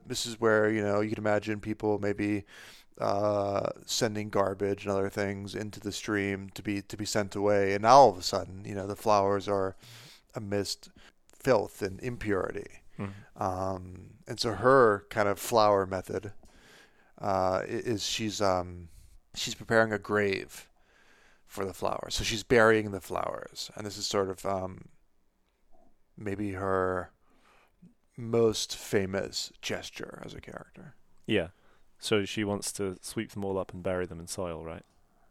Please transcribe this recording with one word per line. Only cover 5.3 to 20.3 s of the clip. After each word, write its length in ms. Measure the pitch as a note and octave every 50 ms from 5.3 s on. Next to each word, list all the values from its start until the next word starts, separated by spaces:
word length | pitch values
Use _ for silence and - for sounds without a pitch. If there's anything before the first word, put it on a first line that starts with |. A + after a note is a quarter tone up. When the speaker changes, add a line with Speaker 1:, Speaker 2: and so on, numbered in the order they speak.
| G2+ G2 G2+ G2 G2
Speaker 1:
into 260 | G2+ G#2+ G#2 - -
the 100 | - G#2
stream 580 | - - - - G#2+ G2+ G2 G2+ G2 F#2+ G2 F#2+ -
to 80 | - F#2
be, 180 | A2 G2+ G2+ G2
to 120 | - -
be 100 | F#2 G#2
sent 300 | - - G#2+ G2+ F#2 -
away. 380 | G2+ G2+ G#2 G#2 G2+ G2 F#2+ G2
And 80 | G2+ G#2+
now 140 | A2+ C3
all 120 | C#3+ C3+ A2
of 60 | F2+
a 60 | F2+ -
sudden, 400 | - - F#2 F#2 F#2 F#2 F#2+ G2+
you 100 | A2 G#2
know, 120 | G2+ F#2+
the 80 | G2+ G2+
flowers 540 | - - A2 G#2+ G2+ G2 G2 G2+ G2 F#2 G#2
are 260 | G2+ G2 F#2+ F#2+ F#2+ - - - - - - - - - _ _ -
amidst 560 | B2 G#2+ G2 G2+ G2+ F#2+ - - - - - _ - - - _ _ _ _ -
filth 440 | _ - C3 B2 G2+ G2 - - -
and 180 | G#2 F#2 F#2+ F#2+
impurity. 800 | - B2+ A#2+ - - G#2+ G2 F#2 F2+ - - - - - - - - - -
Speaker 2:
Mm-hmm. 460 | - G2+ G2 G2 G2+ - - - - G#2
Speaker 1:
Um, 680 | F#2+ F#2 F#2 F#2+ F#2+ F#2+ F#2 F#2 F#2 F2+ F2+ F#2 - - - -
and 120 | - A#2+ -
so 140 | - A#2+ G2+
her 520 | F#2 A2+ B2+ C3+ C3+ A#2+ A2 G2+ F#2+ - -
kind 180 | - A2 G#2
of 100 | G2+ G2 -
flower 460 | - - B2 A2 G#2+ G#2 G2+ G2 F#2+
method, 460 | F#2 F#2+ F#2 - - G2 F#2+ G#2 G2+ - - - - - - - - - - - _ _ _ _ _ _ -
uh, 400 | G#2 G2+ F#2+ F#2+ F#2 F#2 F#2 - -
i-, 40 |
is 380 | - A2+ A2 - B2 A2+ G2 -
she's, 360 | - - - A2+ G#2 F#2+ -
um, 460 | G#2 G2 F#2 F2+ F2+ F2+ F2 F2 E2+ - - - - - - - _ _ -
she's 220 | - - B2 -
preparing 360 | - A#2 - A#2 A2 A2+ A2
a 80 | G#2+ G2+
grave 720 | - - G#2 G#2 G#2 G2